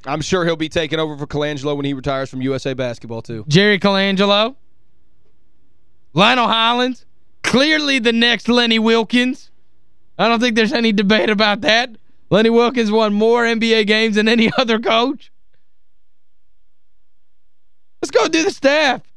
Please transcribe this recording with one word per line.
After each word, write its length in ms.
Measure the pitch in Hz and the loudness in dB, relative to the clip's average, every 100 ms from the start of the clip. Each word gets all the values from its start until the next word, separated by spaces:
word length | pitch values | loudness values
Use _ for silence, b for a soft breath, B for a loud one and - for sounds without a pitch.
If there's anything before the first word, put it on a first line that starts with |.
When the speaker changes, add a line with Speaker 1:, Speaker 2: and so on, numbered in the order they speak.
Speaker 1:
I'm 160 | 131 151 | -8 -6
sure 240 | - 185 | -2 0
he'll 120 | 165 160 | 0 -2
be 120 | 160 | -4
taking 300 | 175 147 160 | -4 -2 -2
over 180 | 160 143 | -4 -6
for 100 | 143 | -8
Colangelo 500 | 147 147 147 147 143 | -4 -4 -4 -4 -4
when 80 | |
he 80 | 139 | -4
retires 380 | 135 139 135 135 | -4 -4 -4 -6
from 100 | 131 | -6
U 140 | 131 | -4
S 100 | 135 139 | -4 -4
A 80 | |
Basketball, 460 | 131 123 120 117 113 | -6 -6 -8 -12 -12
too. 220 | - 113 123 | -10 -10 0
Speaker 2:
Jerry 320 | 165 208 202 | 2 2 2
Colangelo. 800 | 202 196 196 190 202 202 226 - - - - - - - - - - - - - - - - | 0 0 0 0 2 2 0 -6 -20 -20 -20 -20 -20 -20 -20 -20 -20 -20 -20 -20 -20 -20 -6
Lionel 340 | 156 214 254 214 | 2 2 2 0
Hollins, 560 | 226 226 240 254 247 - - - - | 0 0 0 -2 -6 -14 -20 -20 -10
clearly 560 | - 240 302 311 294 269 | 0 2 2 2 0 0
the 140 | 226 | 0
next 360 | 233 240 226 - | 2 2 0 0
Lenny 300 | 240 233 220 | 2 2 2
Wilkens. 720 | 220 226 220 240 254 - - - - - - - - - | 2 2 2 0 0 -4 -12 -20 -20 -20 -20 -20 -12 -2
I 100 | 214 | 0
don't 120 | 226 | 2
think 160 | 247 226 | 0 2
there's 160 | 214 | 0
any 180 | 240 226 | 2 0
debate 380 | 208 196 220 226 | 2 2 2 2
about 320 | 208 214 202 | 2 0 0
that. 300 | 196 226 247 214 - - - | 0 0 0 -8 -20 -16 0
Lenny 180 | 190 226 | 2 4
Wilkens 420 | 233 233 247 214 | 4 2 0 0
won 220 | 220 214 | 2 2
more 320 | 208 226 240 | 2 2 2
N 140 | 233 226 | 2 0
B 160 | 226 | 2
A 100 | 220 | 2
games 300 | 208 214 226 | 2 2 2
than 120 | 208 220 | 2 2
any 240 | 233 226 | 2 2
<laughs> 20 | - | 2
other 220 | 240 220 | 0 0
coach. 520 | 233 226 254 277 - - - - - - - - - - - - - - - - - - - - - - - - - - - - | 0 0 0 -4 -12 -20 -20 -20 -20 -20 -20 -20 -20 -20 -20 -20 -20 -20 -20 -20 -20 -20 -20 -20 -20 -20 -20 -20 -20 -20 -20 -12
Let's 100 | 339 | -4
go 180 | 480 392 | -2 0
do 160 | 320 | 0
the 60 | 359 | -2
staff. 520 | - 269 302 285 247 - | 0 0 2 0 -2 -8